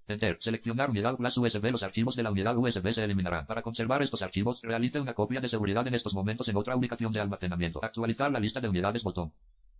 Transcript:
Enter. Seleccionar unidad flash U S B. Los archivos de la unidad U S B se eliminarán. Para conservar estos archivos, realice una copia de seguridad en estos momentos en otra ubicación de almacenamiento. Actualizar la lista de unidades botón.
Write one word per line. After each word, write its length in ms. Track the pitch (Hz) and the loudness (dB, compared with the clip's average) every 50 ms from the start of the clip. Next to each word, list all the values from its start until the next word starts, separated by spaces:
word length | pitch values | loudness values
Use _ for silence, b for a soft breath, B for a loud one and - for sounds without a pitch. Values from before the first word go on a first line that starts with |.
| - | -8
Enter. 320 | - 104 107 113 98 82 - | -8 -4 -2 0 0 -2 -2
Seleccionar 480 | - 113 113 113 - 117 117 127 135 135 | -2 -4 -4 -2 -2 -2 -2 0 0 0
unidad 260 | 113 101 104 120 131 | 0 2 0 0 0
flash 220 | 123 120 123 - | 0 -2 0 2
U 80 | 123 120 | 2 2
S 140 | 113 110 104 | 2 2 2
B. 100 | 101 120 | 0 0
Los 120 | 127 113 101 | 0 0 -2
archivos 320 | 95 - 110 117 127 123 | -2 0 2 2 2 2
de 80 | 123 117 | 0 0
la 80 | 110 | 0
unidad 260 | 104 95 95 113 123 | 2 2 2 2 2
U 80 | 117 127 | 2 2
S 140 | 120 110 98 | 2 2 0
B 120 | 87 101 | 0 0
se 120 | 117 117 107 | 0 2 0
eliminarán. 420 | 104 98 95 90 87 87 80 73 | 2 2 2 2 0 0 -2 -2
Para 160 | - 110 117 | -4 -4 -4
conservar 400 | - 117 117 117 113 113 131 143 | -4 -6 -4 -2 0 2 2 2
estos 220 | 143 - - 104 98 | 2 0 -2 -4 -4
archivos, 360 | 90 - 95 104 117 123 - - | -2 0 0 0 0 0 -2 -2
realice 360 | 113 117 113 120 127 - 147 | -2 0 2 2 2 0 0
una 140 | 139 123 117 | -2 -2 0
copia 260 | - 107 104 123 131 | 0 0 0 0 -2
de 80 | 127 | -2
seguridad 380 | 120 117 110 104 98 98 113 127 | 0 0 0 2 2 2 2 0
en 80 | 131 123 | 0 0
estos 220 | 117 - 104 98 | 0 0 -2 -2
momentos 320 | 98 95 107 110 120 - | 0 0 0 0 -2 -2
en 100 | 117 101 | 0 0
otra 180 | 101 104 120 127 | 0 0 2 0
ubicación 380 | 127 120 120 117 - 113 110 110 | 0 0 0 0 -2 -2 0 0
de 60 | 107 | 0
almacenamiento. 640 | 104 101 101 - - 90 90 85 87 82 82 71 - | 0 0 -2 -2 -4 -2 0 0 0 -2 -2 -4 -6
Actualizar 460 | 113 - 110 117 113 113 - 135 147 | -4 -2 0 0 0 2 2 2 0
la 80 | 139 117 | 2 2
lista 200 | 104 107 - 135 | 0 0 -2 -2
de 80 | 123 | -2
unidades 360 | 107 95 90 92 101 107 120 110 | 0 2 2 2 2 0 0 -4
botón. 280 | 95 87 90 85 78 - - - - _ _ _ - - | -4 -2 -2 -4 -6 -8 -14 -20 -20 _ _ _ -20 -20